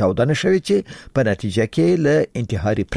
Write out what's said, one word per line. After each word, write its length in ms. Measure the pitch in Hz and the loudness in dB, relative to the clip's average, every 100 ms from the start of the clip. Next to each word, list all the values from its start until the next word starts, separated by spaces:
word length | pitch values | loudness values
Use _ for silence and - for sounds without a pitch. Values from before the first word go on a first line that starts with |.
چاودنه 320 | 98 95 127 156 | 0 2 0 0
شوې 180 | 185 190 - | 0 0 0
چې 460 | 202 - - - | -2 -2 -14 -6
په 160 | - 113 | -2 0
نتیجه 400 | - 104 101 110 - | 0 -2 -2 -2 0
کې 120 | 170 180 147 | 2 2 2
له 340 | 151 - - | 2 0 -4
انتحاري 460 | 113 104 98 110 95 | -6 -2 -2 -2 -2